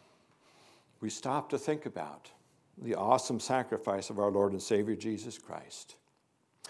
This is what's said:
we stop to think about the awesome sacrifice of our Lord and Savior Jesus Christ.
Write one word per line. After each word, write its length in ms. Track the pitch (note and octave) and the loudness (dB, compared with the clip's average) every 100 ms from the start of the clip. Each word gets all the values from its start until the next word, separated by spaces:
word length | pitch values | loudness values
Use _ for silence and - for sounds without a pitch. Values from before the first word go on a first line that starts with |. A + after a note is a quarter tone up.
| _ _ _ _ _ _ - - _ _ | _ _ _ _ _ _ -20 -20 _ _
we 100 | G#2+ | -8
stop 400 | - C3+ C#3+ - | -6 -2 -2 0
to 60 | C#3+ | -2
think 280 | - D3+ C#3 | 0 -2 -4
about 460 | F2 D2+ D2 - - _ _ _ - | -8 -8 -10 -20 -20 _ _ _ -10
the 180 | A#2+ F#2 | -4 2
awesome 440 | G2+ B2+ - A#2+ | 6 6 4 -2
sacrifice 680 | - C3 A#2+ G#2+ - G2 G2 | 2 0 2 -2 0 0 -2
of 100 | G2+ | 2
our 100 | G2+ | 2
Lord 220 | G2+ G2+ | 4 4
and 100 | F#2+ | 2
Savior 360 | - G#2 G#2 G#2 | 2 2 2 -2
Jesus 400 | A2+ G#2 A#2 - | -2 -4 -6 -12
Christ. 580 | - D#2+ - - - - _ _ _ _ _ _ - | -12 -12 -12 -18 -18 -20 _ _ _ _ _ _ -20